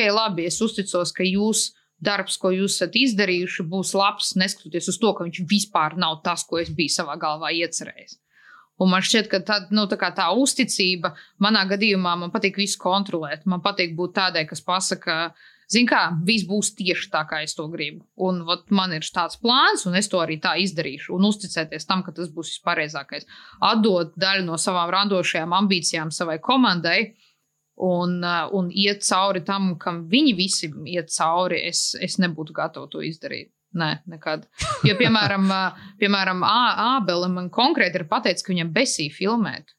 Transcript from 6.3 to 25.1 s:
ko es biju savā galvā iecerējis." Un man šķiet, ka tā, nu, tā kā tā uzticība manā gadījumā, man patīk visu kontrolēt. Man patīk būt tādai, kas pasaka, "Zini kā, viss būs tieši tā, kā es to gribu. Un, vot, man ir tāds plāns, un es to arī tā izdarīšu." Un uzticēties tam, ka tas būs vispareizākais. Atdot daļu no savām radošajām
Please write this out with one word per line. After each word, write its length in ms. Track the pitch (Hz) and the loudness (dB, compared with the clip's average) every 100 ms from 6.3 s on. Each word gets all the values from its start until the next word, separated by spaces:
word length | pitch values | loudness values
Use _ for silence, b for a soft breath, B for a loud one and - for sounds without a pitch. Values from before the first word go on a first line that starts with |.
| 170 | -4
ko 160 | - 170 | -4 -4
es 100 | 165 | -4
biju 180 | 156 143 | -2 0
savā 240 | - 156 151 | 0 -2 -4
galvā 360 | 160 151 156 | -4 -4 -2
iecerējis." 640 | 165 165 - 151 - - - b b b b b - | -2 -2 -6 -10 -16 -20 -20 b b b b b 0
Un 100 | 185 | 4
man 100 | 185 | 4
šķiet, 260 | 190 226 214 | 4 2 2
ka 80 | 190 | -2
tā, 220 | 190 208 175 | 0 -4 0
nu, 160 | 214 202 | 0 0
tā 100 | 214 | 0
kā 140 | 180 | -2
tā 140 | 196 170 | 0 2
uzticība 800 | 214 269 - 247 - 185 180 175 175 B - | 2 2 0 -2 2 2 2 -4 -6 B 0
manā 220 | 202 214 190 | 2 4 2
gadījumā, 480 | 202 214 190 180 175 | 2 2 2 2 -2
man 140 | 175 | -2
patīk 240 | 220 196 196 | 0 0 0
visu 220 | 196 - | -4 -2
kontrolēt. 680 | 180 190 196 170 147 156 190 | 0 0 0 -4 -6 -4 -2
Man 140 | 180 | 0
patīk 320 | 202 196 175 | 0 0 -2
būt 200 | 160 180 | -2 -4
tādai, 340 | 202 185 170 151 | 0 0 0 -4
kas 120 | 156 | -6
pasaka, 720 | - 185 - 180 - 165 165 b b b b | -2 -2 -2 -4 -4 -4 -4 b b b b
"Zini 140 | 233 240 | 2 4
kā, 220 | 226 170 165 | 4 2 0
viss 200 | 180 226 | 2 0
būs 300 | 175 208 196 | 2 0 -2
tieši 340 | - 180 170 - | -2 -2 -2 -2
tā, 120 | 160 156 | -4 -2
kā 160 | 156 | -6
es 100 | 151 | -6
to 140 | - 156 | -6 -8
gribu. 360 | 165 147 165 - - | -6 -8 -10 -16 -4
Un, 260 | 185 180 | -2 -2
vot, 240 | 165 180 - | -2 -2 2
man 220 | 196 185 | 0 0
ir 80 | 156 | -4
tāds 380 | - 185 165 - | -4 -4 -4 -2
plāns, 460 | 226 262 349 415 180 | 2 4 4 2 0
un 80 | |
es 140 | 185 202 | 0 2
to 80 | 185 | 0
arī 220 | 160 156 | 0 -2
tā 160 | 185 160 | 0 0
izdarīšu." 520 | 190 160 151 139 - | 0 -2 -6 -8 -6
Un 80 | 180 | 2
uzticēties 640 | 202 208 190 170 156 156 - | 2 2 -4 -6 -6 -6 -2
tam, 160 | 185 | -2
ka 80 | 180 | -2
tas 160 | 156 175 | -8 -8
būs 220 | 165 156 | -8 -10
vispareizākais. 760 | - 175 165 151 147 139 147 - B B B | -6 -2 -2 -2 -6 -10 -14 -14 B B B
Atdot 500 | 190 226 220 180 165 165 | 2 4 4 4 0 0
daļu 260 | 190 196 | 0 2
no 100 | 175 160 | 0 -2
savām 340 | - 180 170 | 0 0 0
radošajām 600 | 185 202 | 0 2